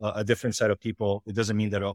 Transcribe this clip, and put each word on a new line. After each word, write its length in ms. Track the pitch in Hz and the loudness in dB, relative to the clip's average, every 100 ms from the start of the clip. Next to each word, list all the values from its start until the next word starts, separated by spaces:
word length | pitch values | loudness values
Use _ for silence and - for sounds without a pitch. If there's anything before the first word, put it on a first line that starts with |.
uh, 120 | 107 104 | -4 -2
a 80 | |
different 320 | 104 113 123 - | 0 0 0 0
set 140 | 107 | 2
of 100 | 101 | 0
people, 420 | 113 - 104 101 - | -4 -2 0 -2 -2
it 80 | |
doesn't 220 | 104 107 107 | -2 0 2
mean 140 | 107 | 0
that 120 | 101 | 0
it 100 | 98 | -2